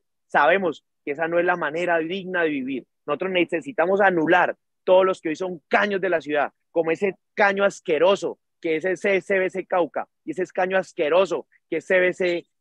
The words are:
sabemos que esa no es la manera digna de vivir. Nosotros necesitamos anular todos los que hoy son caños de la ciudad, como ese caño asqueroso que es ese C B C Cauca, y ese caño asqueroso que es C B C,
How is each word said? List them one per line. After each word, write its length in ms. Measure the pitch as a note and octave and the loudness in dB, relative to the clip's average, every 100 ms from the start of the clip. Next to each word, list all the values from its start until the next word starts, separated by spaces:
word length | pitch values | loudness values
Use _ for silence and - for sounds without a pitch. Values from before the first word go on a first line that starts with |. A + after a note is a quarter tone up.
| _ _ _ | _ _ _
sabemos 580 | E3+ D3 G3 F3+ C3+ _ _ - | 2 4 2 0 -6 _ _ -10
que 60 | |
esa 160 | C#3+ E3 | -6 -2
no 120 | E3+ | 0
es 60 | F3 | 0
la 100 | F3+ | 0
manera 420 | D3+ D#3+ F3 E3+ | -2 -4 -2 0
digna 440 | D#3+ G3 F3+ F3+ | -2 -6 -6 -2
de 60 | E3 | -2
vivir. 360 | C#3+ C3 C3 - _ - | -2 -6 -8 -10 _ -8
Nosotros 240 | D3 F#3 | -6 -2
necesitamos 720 | F#3 E3 E3+ C#3+ C3 E3+ G3 | -2 -2 -4 -6 -2 0 4
anular 540 | G3 F3 D#3 F3+ D3 - _ _ | 2 2 2 2 2 -2 _ _
todos 220 | - F#3 F#3 | 2 4 4
los 160 | F#3 | 0
que 80 | E3 | -6
hoy 60 | D3+ | -6
son 260 | F#3 F3 - | -6 -8 -2
caños 340 | G#3 G#3 G3 | 0 0 -2
de 80 | F#3 | -2
la 120 | E3 | -2
ciudad, 300 | C#3+ D3 B2 _ _ | -2 -2 -2 _ _
como 200 | E3+ D#3+ | -2 0
ese 240 | E3 G3+ F#3 _ | 0 -2 -4 _
caño 300 | - G3+ G3 | 0 0 2
asqueroso 760 | G3+ - - D3 F3 G3 D#3+ G#2 _ _ | 0 -2 -2 2 4 2 -2 -8 _ _
que 160 | E3+ D#3 | -4 -2
es 100 | F#3 | -2
ese 360 | F3 G3+ F#3+ | -2 0 -2
C 180 | - G3 | 0 -2
B 100 | F#3 | -2
C 160 | F#3 E3 | -4 -4
Cauca, 420 | F#3 D#3 C3 G2+ _ | -2 -2 -4 -10 _
y 80 | - | -12
ese 140 | D#3+ F3+ | -8 -6
caño 240 | - F#3 F#3+ | -2 -2 -2
asqueroso 720 | F3 - D3 E3+ F#3 D#3+ - _ - | -4 -4 2 2 2 -2 -8 _ -8
que 100 | D#3+ | -8
es 80 | - | 0
C 140 | F#3 | 2
B 140 | F3+ | 2
C, 320 | E3+ F3+ F3 - _ | 0 -2 -2 -6 _